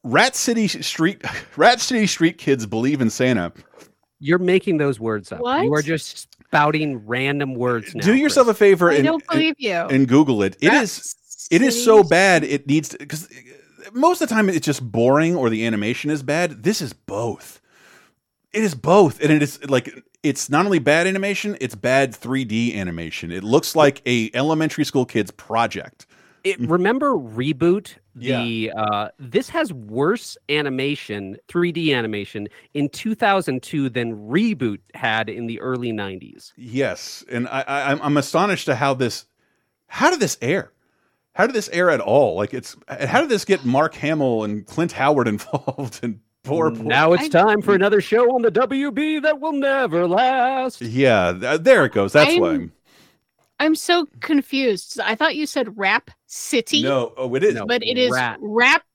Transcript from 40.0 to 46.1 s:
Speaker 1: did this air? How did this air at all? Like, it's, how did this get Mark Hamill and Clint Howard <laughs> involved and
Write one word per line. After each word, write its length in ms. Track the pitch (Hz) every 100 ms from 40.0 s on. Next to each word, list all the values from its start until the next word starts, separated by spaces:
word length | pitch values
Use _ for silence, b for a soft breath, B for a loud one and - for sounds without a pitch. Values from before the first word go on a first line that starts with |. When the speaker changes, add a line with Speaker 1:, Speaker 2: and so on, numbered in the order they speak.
| 294
Speaker 1:
did 80 | 349
this 160 | 190 -
air? 300 | 120 180 - _ _ _ _ _ _
How 120 | -
did 80 | 226
this 120 | 247 -
air 200 | 170 175
at 100 | 135
all? 360 | 95 127 123
Like, 180 | 85 104
it's, 240 | 127 - - -
how 320 | 139 135 240
did 100 | 311
this 140 | 214
get 220 | - 185
Mark 300 | 127 135 156
Hamill 500 | - 143 156 135 113
and 200 | 107 104
Clint 280 | 98 - 170
Howard 340 | - 139 147 113
<laughs> 80 |
involved 640 | 104 - 143 - 131 127 -
and 160 | 120